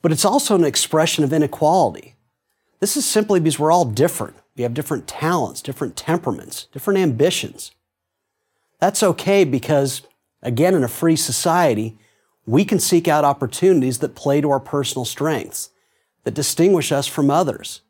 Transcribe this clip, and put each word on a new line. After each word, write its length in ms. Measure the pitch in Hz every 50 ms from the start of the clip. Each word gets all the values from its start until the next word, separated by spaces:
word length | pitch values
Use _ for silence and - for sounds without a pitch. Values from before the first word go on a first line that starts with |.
But 100 | - 165
it's 140 | 160 151 -
also 300 | 202 214 285 - - 220
an 100 | 185 170
expression 580 | 147 - - - - - 156 160 165 - - 151
of 80 | 135
inequality. 840 | 151 165 - - - - 156 151 170 190 160 107 76 - - - _ _ _ _ _ _ _ _ _ _ _ _ _ _
This 160 | - 202 - 302
is 80 | -
simply 340 | - - 214 214 214 202 185
because 180 | 160 160 147 -
we're 140 | 147 156
all 140 | 165 180 175
different. 500 | 120 107 113 143 - - - - - - _ _ _ _ -
We 60 | 120
have 100 | 120 120
different 340 | 139 147 - 156 120 - -
talents, 540 | - - 147 160 180 165 127 101 - -
different 340 | - - 135 - 143 110 -
temperaments, 720 | - - - 165 170 165 135 101 - - - - - - _ _
different 260 | 139 - - 196 196
ambitions. 720 | 185 165 123 110 139 180 185 - - - - - - - _ _ _ _ _ _ _ _ _ _ _ _ _ _ _ _ _ _ _ _ _ _
That's 200 | - 185 202 -
okay 440 | 220 190 165 - - 185 196 202 185
because, 560 | 147 127 131 - - - 143 139 135 131 - - _ _ _ _ _ _ _
again, 340 | - 123 120 117 156 180 190
in 80 | 170 127
a 60 | 117
free 260 | - - - 165 160
society, 840 | 143 - - 123 - - 175 165 175 175 151 117 107 110 113 110 _ _ _ _ _ _ _ _ _ _
we 200 | - 110 147 202
can 120 | 202 226 185
seek 300 | - - 185 170 165 -
out 160 | 151 151 147
opportunities 760 | 143 139 - 139 120 - - - 190 190 156 127 131 123 -
that 160 | 151 - -
play 260 | - - 143 139 147
to 100 | 143 143
our 80 | 139 131
personal 460 | 135 - - 143 139 127 - 127 127
strengths, 640 | 120 - - - - 233 120 - - - - - - _ _ _ _ _ _ _ _ _ _ _
that 80 | 120 -
distinguish 580 | 151 139 - - - 165 190 196 170 139 -
us 160 | 151 139 139 -
from 240 | - - 143 139
others. 500 | 143 165 185 143 101 - - - - - _